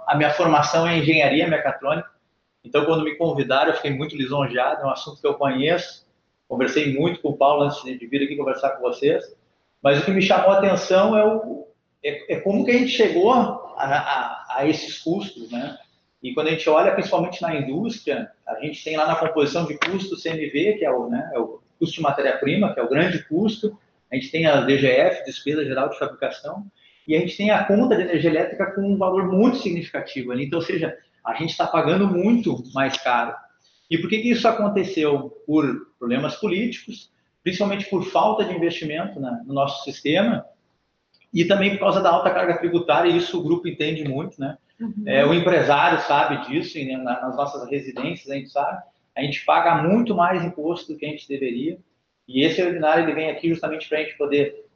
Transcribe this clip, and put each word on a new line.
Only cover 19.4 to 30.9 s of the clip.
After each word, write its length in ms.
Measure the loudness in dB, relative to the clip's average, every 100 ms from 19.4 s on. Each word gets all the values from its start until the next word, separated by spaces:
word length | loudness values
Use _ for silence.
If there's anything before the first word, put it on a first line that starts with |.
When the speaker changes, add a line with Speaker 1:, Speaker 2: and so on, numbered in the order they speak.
| 0 0
Speaker 1:
de 140 | -4 -4
custo 400 | -4 -4 -6 -8
C 100 | -6
M 220 | -6 -4
V, 240 | -2 0
que 100 | 0
é 60 | 0
o, 180 | -2 -2
né, 220 | -4 -4
é 60 | -4
o 240 | -6 -8 _ -6
custo 160 | -4
de 80 | -2
matéria-prima, 720 | -2 0 0 0 0 2 0
que 60 | 0
é 20 |
o 80 | 0
grande 340 | 2 2 0
custo, 500 | -4 -2 -2 -2 -6 -6 _ _ -10
a 40 | -8
gente 140 | -4
tem 140 | 0
a 160 | 4 4
D 160 | 4 4
G 100 | 4
F, 380 | 4 4 0
Despesa 400 | -8 -10 -4 -4
Geral 240 | -2 -2 -4
de 100 | -4
Fabricação, 680 | -8 -6 -8 -6 -12 -12 -14 _ _ _ -2
e 80 | 0
a 40 |
gente 140 | 0 -2
tem 120 | 2
a 140 | 2
conta 320 | 4 4 4 2
de 60 |
energia 260 | 2 2 2
elétrica 440 | 2 0 -2 -4
com 100 | -2
um 160 | 0 0
valor 340 | 2 0 2
muito 240 | 4 4 2
significativo 720 | -2 -4 -6 -8 -8 -8 -6
ali. 140 | -6
Então, 140 | -4 -4
ou 60 |
seja, 300 | -2 -2 -4